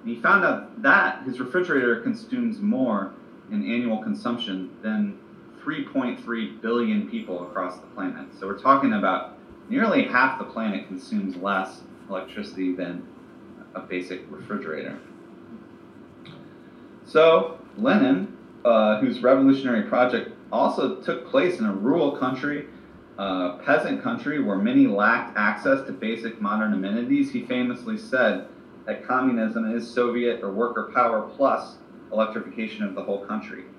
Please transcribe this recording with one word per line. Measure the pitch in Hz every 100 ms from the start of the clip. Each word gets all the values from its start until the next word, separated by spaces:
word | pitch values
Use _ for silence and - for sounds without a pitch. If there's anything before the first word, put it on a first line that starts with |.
And | 113
he | 117
found | 165 196
out | 165 110 - -
that | 135 190 170 -
his | 135 120
refrigerator | 123 180 175 143 120 113
consumes | 127 107 - 123 117 98
more | 104 127 127 101 95 - - - -
in | 107
annual | 92 120 120 107
consumption | 110 104 120 120 104 92 90 -
than | 107 107 101 - - - - -
three | 143 156 -
point | 139 123 107
three | 113 113 107
billion | - 113 120 113 104 95
people | 117 104 90
across | 85 95 92 -
the | -
planet. | - 92 - - -
So | 98
we're | 98
talking | 131 135 127
about | 107 95 87 - - - - -
nearly | 254 226 180 -
half | 123 135 -
the | -
planet | 117 110 95 -
consumes | 92 - 107 95 87
less | 98 95 - - - - -
electricity | 95 92 104 98 95 92
than | 90 87 87 - - - - - - - 95
a |
basic | - 90 90 92 -
refrigerator. | - - 104 80 73 - - - - - - - - - - - - - - - - - - - - - - -
So | 160 165 165 - - - 98
Lenin, | 123 208 90 92 - - - -
uh, | 120 113 107 107
whose | 131 107
revolutionary | 123 135 135 135 131 113
project | - 117 123 113 - - -
also | 117 135 - 143 -
took | - - -
place | 135 175 -
in | 107
a |
rural | 95 113 170 143 -
country, | 131 135 147 143 - - - - - -
uh, | 98 92 87 -
peasant | - 151 156 127
country | 120 117 143 147
where | 107 95
many | 107 139 127
lacked | 101 107 120 - 107
access | 104 107 143 135 -
to |
basic | 90 110 113 113 104
modern | 104 107 107
amenities, | 95 98 113 123 143 135
he | 123 104
famously | 123 123 120 110 107
said | - 127 113 95 - - - - -
that | 104 -
communism | 127 131 117 110 110 110 117
is | 110
Soviet | 123 120 117 120 -
or | 98
worker | 98 120 113 101 127
power | 117 110 104 -
plus | 135 127 - - - - -
electrification | 107 110 113 98 117 110 -
of | 101 92
the |
whole | 101 98 -
country. | 107 - - -